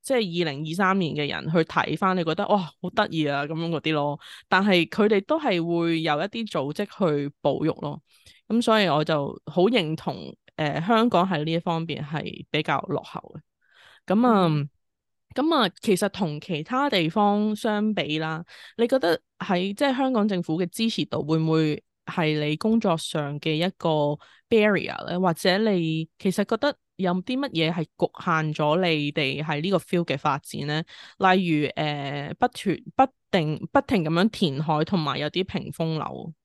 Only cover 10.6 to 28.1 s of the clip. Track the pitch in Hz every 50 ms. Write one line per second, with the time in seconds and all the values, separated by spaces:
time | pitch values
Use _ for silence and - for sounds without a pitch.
10.6 | 156 147 - 151 165 196 240 220 226 247 - 175 180 190 185 151 151 160 165 170
11.6 | - 180 165 160 165 165 147 - 151 143 160 151 - - - - - _ - 151
12.6 | 151 - 151 135 - - - - - - - - - - - 156 _ _ _ _
13.6 | _ _ _ _ - - - _ _ - 185 214 247 247 226 196 180 165 156 147
14.6 | 143 147 _ _ _ _ _ _ _ _ _ _ _ _ - 247 285 320 339 285
15.6 | 226 180 - - - - 196 175 208 196 - 180 202 160 147 151 - - 175 143
16.6 | 156 - 254 254 285 285 - 180 165 147 - 220 208 202 202 208 208 214 214 208
17.6 | - 226 214 208 208 214 208 180 151 143 151 156 160 156 160 156 175 _ - -
18.6 | - - _ - 233 233 269 262 - 175 160 - _ _ _ _ 190 - 190 175
19.6 | 185 196 202 - 294 277 254 254 269 262 254 220 202 214 196 180 170 - 156 170
20.6 | 185 170 - - 226 226 - - 147 - - - 147 143 160 160 160 160 160 160
21.6 | 160 151 151 - _ _ _ _ _ - - - 160 156 151 151 151 147 156 156
22.6 | - 220 226 226 220 202 165 160 - - - 160 147 143 147 147 - 160 156 151
23.6 | 170 190 - _ - 170 156 151 147 147 147 - - - - _ _ _ 233 220
24.6 | 208 214 202 165 - - - - - - 170 180 185 180 165 - - 190 180 202
25.6 | 226 220 196 175 165 160 160 160 160 _ _ _ - 196 180 - 202 - 233 220
26.6 | - 294 262 _ _ _ _ - 190 180 175 185 180 - 254 262 285 269 - 160
27.6 | 160 160 170 175 156 _ _ - 180 -